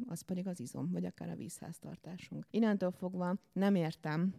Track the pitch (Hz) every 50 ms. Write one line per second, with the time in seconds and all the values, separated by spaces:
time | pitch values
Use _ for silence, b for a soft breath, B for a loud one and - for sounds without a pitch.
0 | 240 254 170 165 - - 185 180 180 190 180 - - - - 135 135 170 180 175
1 | 180 180 - - 170 170 170 - - - - - - - 165 - - 151 156 -
2 | - - 180 175 - - - 147 165 - - 208 233 220 208 196 185 180 180 -
3 | 190 180 190 180 180 180 180 - - _ - 190 196 202 202 180 165 156 - -
4 | - 156 151 160 175 190 185